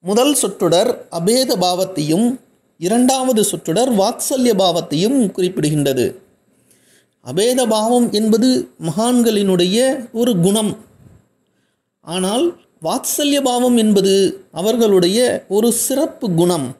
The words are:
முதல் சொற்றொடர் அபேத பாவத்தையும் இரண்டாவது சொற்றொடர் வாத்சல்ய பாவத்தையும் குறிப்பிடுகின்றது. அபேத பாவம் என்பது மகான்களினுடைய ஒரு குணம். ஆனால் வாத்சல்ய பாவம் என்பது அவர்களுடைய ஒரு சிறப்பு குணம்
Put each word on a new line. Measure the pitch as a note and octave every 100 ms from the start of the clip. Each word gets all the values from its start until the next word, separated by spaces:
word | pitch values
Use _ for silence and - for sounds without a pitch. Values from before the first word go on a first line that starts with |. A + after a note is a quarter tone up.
முதல் | F3 G#3 C4+
சொற்றொடர் | D4 - - F3+ E3 A#3+ - -
அபேத | E3+ E3+ A#3+ C4 G#3
பாவத்தையும் | F3+ F3+ F#3 F#3 D3+ D#3+ A#3+ B3+ _ _ _ _
இரண்டாவது | E3 A#3 B3+ C4 B3+ A3
சொற்றொடர் | G3+ E3+ - E3 C4
வாத்சல்ய | A3 G3 A#3 - C#4 B3
பாவத்தையும் | G3+ F#3 E3+ E3 D3+ G3+ C#4 G#3
குறிப்பிடுகின்றது. | - F3+ F#3 D3+ D3+ C#3 B2+ A2+ - _ _ _ _ _ _ _ _ _ _
அபேத | - C#3 A3+ B3+ B3
பாவம் | G#3+ A3 B3 A#3+
என்பது | G#3 A3 A3 B3+ B3+ - _ E3
மகான்களினுடைய | D#3+ A#3 B3 A#3 G#3+ G3+ F#3 F3+ G#3+ C4 C4+ A3+
ஒரு | A3+ A#3+ G3
குணம். | F3 G#3 G#3+ - - _ - - _ _ _ _ _ _ _ _
ஆனால் | - F3 F#3 A3+ E4+ - _ _
வாத்சல்ய | D#3+ A3+ - - D4 C#4+
பாவம் | C4+ B3 B3 A#3+
என்பது | G#3+ G3+ G3 F#3+ F#3+ - -
அவர்களுடைய | D#3 G3 A#3 A3+ F#3+ F3 G#3 B3 F#3+ -
ஒரு | G3 A#3
சிறப்பு | A#3 - C4+ D#4 - A#3
குணம் | E3 F3 F3 C3+ C3